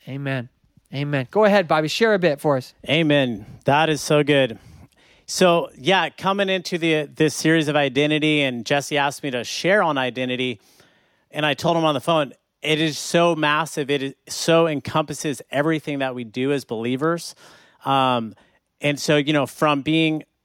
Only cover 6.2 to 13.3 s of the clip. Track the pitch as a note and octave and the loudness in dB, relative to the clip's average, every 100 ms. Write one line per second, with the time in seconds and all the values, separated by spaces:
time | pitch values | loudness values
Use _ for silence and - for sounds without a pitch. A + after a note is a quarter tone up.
6.2 | F#3 G3+ G3 F#3+ - F3 E3 D#3 C#3+ C3 | -2 -2 -2 -2 -4 -4 0 0 -2 0
7.2 | D#3 - D#3+ E3 D3+ D3 C#3 B2+ D3+ D3+ | 0 2 2 2 2 0 0 2 0 2
8.2 | D#3 D3+ C#3 A#2+ A2+ C#3+ C3+ D3 C#3+ - | 0 0 0 -4 -2 -2 -2 -2 -2 -4
9.2 | D3 B2 A2 - E3 G#3 E3+ C#3 B2+ A#2+ | -6 -6 -6 -4 0 2 2 0 -4 -4
10.2 | B2+ B2 B2+ A2 _ _ _ _ _ _ | -4 -4 -4 -6 _ _ _ _ _ _
11.2 | _ D3+ D3+ C#3 D#3 E3+ D#3+ C#3 E3+ E3 | _ -4 -4 -2 0 2 2 0 0 0
12.2 | C3 - _ _ D3 D3+ D#3+ C#3 - E3+ | -2 -8 _ _ -2 0 -2 -4 0 2
13.2 | E3+ | 2